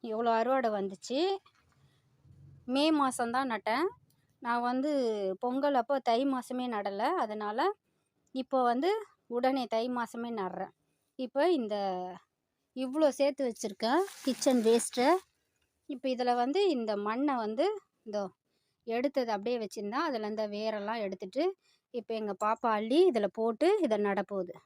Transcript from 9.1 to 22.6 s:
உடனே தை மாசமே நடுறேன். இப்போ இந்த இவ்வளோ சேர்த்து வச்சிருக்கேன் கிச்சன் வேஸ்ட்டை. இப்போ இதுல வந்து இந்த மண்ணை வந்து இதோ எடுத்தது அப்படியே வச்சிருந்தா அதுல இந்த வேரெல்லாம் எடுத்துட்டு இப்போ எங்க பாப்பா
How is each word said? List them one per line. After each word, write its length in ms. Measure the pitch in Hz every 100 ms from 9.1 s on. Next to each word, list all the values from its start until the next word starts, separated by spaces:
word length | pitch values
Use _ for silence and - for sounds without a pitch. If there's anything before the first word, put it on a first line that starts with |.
| _ _ 240
உடனே 280 | 254 269 240
தை 80 | 226 233 247
மாசமே 340 | 226 240 233 226
நடுறேன். 340 | 185 185 190 _ _ _ _ -
இப்போ 240 | 254 277 330 339
இந்த 160 | 220 208 196 185 180 180 _ _ _ _ _ -
இவ்வளோ 340 | 254 277 302 -
சேர்த்து 280 | 277 277 262
வச்சிருக்கேன் 560 | 220 220 202 220 285 392 - -
கிச்சன் 360 | 240 - 254 220
வேஸ்ட்டை. 400 | 233 - - 254 370 - _ _ _ _ _ _
இப்போ 180 | 269 262
இதுல 220 | 247 247 247
வந்து 180 | 240 311 403 269
இந்த 160 | 220 208 202
மண்ணை 280 | 226 294 254 214
வந்து 200 | 220 349 415 _ _ -
இதோ 140 | 208 196 _ _ _ _ _ -
எடுத்தது 460 | 233 269 277 233 208
அப்படியே 200 | 208 247
வச்சிருந்தா 380 | 208 - 202 240 330
அதுல 220 | 247 214
இந்த 120 | 214 214 208
வேரெல்லாம் 480 | 220 214 202 233 202
எடுத்துட்டு 360 | 190 190 254 349 381 _ _ _
இப்போ 200 | 247 214 226
எங்க 140 | 214 196 208
பாப்பா 240 | 220